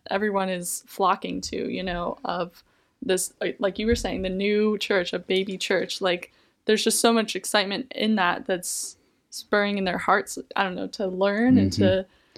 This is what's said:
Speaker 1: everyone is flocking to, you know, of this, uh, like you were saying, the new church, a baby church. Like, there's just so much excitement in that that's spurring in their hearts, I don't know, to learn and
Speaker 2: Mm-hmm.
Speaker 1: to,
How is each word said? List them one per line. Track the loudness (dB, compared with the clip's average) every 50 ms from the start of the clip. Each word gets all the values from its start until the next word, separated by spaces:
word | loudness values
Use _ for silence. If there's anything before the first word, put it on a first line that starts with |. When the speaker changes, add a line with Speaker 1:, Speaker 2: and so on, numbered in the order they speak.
| -6 -4
Speaker 1:
everyone | -2 0 0 0 0 0 -2 -2
is | -2 -4 -6 -6 -8 -10 -10
flocking | -10 -2 0 2 2 2 0 -2 -6 -6 -8
to, | -8 -6 -6 -6 -4 -4
you | -6 -6 -6
know, | -6 -4 -4 -4 -6 -6 -6 -6
of | -6 -4 -4 -6 -6 -10 -16 _ _ _ _ _ _ _ _
this, | -2 0 0 0 -2 -4 -6 -6
uh, | -6 -6 -2 -2
like | -2 -2 -2
you | 0 0
were | 0 0
saying, | 0 0 -2 -4 -4 -4
the | -4
new | -2 -2 0 0 2 2 2 2 0 0
church, | 0 0 0 0 0 0 -4
a | -6
baby | -2 0 0 0 0 -2 -4
church. | -4 -2 0 0 0 0 -2 -4 -2
Like, | 0 0 0 -2 -4 -10 _ _ _ _ _ _ _
there's | 2 2 2 4
just | 2 4 4
so | 6 6 6
much | 4 2 0 -4
excitement | -6 -4 0 2 2 2 0 -2 -6 -6 -8 -6
in | -2 0 2 2
that | 4 2 2 0 0 -2
that's | -2 -2 -2 -2 -6 -6 -6 -8 -10 -12 _ _ _ _ _ _ _
spurring | -16 -16 -4 _ 0 0 2 0 0
in | 0 -2
their | -2 -2 0
hearts, | 2 2 2 2 2 -2 -8 -12 -12 -6 -2
I | -2 -2
don't | -2 -2
know, | -6 -8
to | -8 -6 -4 -4
learn | -4 0 0 0 2 2 4 4 6 6 6
and | 6 4
Speaker 2:
Mm-hmm. | 2 4 4
Speaker 1:
to, | 4 4 2 0 -4 _ _ _ _ -20